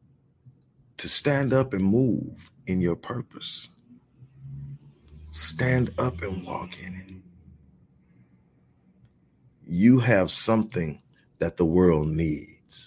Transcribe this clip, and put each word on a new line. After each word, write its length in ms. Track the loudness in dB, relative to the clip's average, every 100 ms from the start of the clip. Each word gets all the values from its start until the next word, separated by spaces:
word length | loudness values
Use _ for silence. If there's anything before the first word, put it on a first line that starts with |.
| _ _ _ _ -20 _ _ _ _ -12
to 120 | -4
stand 440 | 0 2 0 2
up 200 | 2 2
and 120 | 0
move 640 | 2 2 2 0 -4 -12 -20 _ -4
in 140 | -2
your 160 | 0 -2
purpose. 720 | -6 -10 -10 -12 -12 -10 -14 _ _ -20 _ _ -20 -20 -18 -16 -14 -16 -20 _ -20 -20 -12
Stand 600 | -2 -2 0 0 2 0 -2
up 240 | -4 -4
and 220 | -8 -10
walk 340 | -10 -10 -10 -14
in 140 | -14
it. 200 | -14 -16 -20 -20 -20 -20 -20 _ _ _ _ _ _ _ _ _ _ _ _ _ _ _ _ _ _ _ _ -4
You 300 | 4 6 6
have 320 | 6 4 2
something 720 | 0 2 2 0 -4 -6 -8 _ _ _ -6
that 180 | -4 0
the 80 |
world 440 | 2 6 6 4 2
needs. 480 | 0 -2 -2 -8 -20 -20 -18